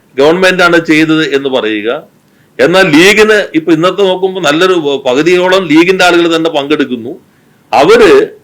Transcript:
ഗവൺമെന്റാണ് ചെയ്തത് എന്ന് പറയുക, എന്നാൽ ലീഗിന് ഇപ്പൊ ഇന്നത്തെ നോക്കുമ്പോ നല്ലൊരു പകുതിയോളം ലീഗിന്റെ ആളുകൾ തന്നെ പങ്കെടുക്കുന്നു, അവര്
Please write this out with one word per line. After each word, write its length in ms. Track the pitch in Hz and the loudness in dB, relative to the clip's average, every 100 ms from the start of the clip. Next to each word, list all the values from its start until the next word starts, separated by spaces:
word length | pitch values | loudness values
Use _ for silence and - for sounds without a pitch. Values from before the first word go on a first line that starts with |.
| _ 127 | _ -2
ഗവൺമെന്റാണ് 680 | 147 180 185 185 175 170 160 | 0 2 0 0 0 0 0
ചെയ്തത് 500 | 156 156 156 156 139 | 0 0 -2 -2 -4
എന്ന് 140 | 139 | -4
പറയുക, 540 | 127 107 107 107 147 - _ _ _ _ - | -4 -4 -4 -6 -8 -10 _ _ _ _ -2
എന്നാൽ 320 | 143 185 185 | 0 2 2
ലീഗിന് 560 | 147 190 214 214 208 175 156 | 4 4 2 2 0 -2 -4
ഇപ്പൊ 160 | 156 | -2
ഇന്നത്തെ 300 | 156 180 185 | 0 0 -2
നോക്കുമ്പോ 400 | 190 185 190 185 | -2 -2 -4 -4
നല്ലൊരു 640 | 151 156 185 180 143 135 131 | -2 0 0 -2 -2 -4 -2
പകുതിയോളം 600 | 127 160 180 180 190 175 | -2 0 0 0 -2 0
ലീഗിന്റെ 400 | 151 175 185 180 | 2 2 2 2
ആളുകൾ 300 | 170 170 165 | 2 0 -2
തന്നെ 140 | 160 | -2
പങ്കെടുക്കുന്നു, 720 | 151 143 147 131 120 113 180 _ _ _ _ _ | -4 -4 -4 -4 -8 -10 -16 _ _ _ _ _
അവര് 540 | 117 160 233 196 147 147 - | 0 4 4 6 4 2 -6